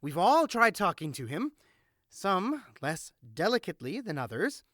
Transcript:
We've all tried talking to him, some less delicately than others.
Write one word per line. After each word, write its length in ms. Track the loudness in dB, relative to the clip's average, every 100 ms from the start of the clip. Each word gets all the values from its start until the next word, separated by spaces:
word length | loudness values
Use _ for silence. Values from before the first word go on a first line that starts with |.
We've 160 | -6 2
all 300 | 6 6 4
tried 280 | 4 4 4
talking 360 | 0 0 -6
to 120 | -6 -6
him, 280 | -4 -4 _ _ _ _ _ _
some 540 | -6 0 0 0 -4 -8 -8
less 300 | -6 -6 -8 _ -20
delicately 680 | -2 0 0 -2 -8 -8 -8
than 160 | -6 -6
others. 460 | -4 -2 -2 -4 _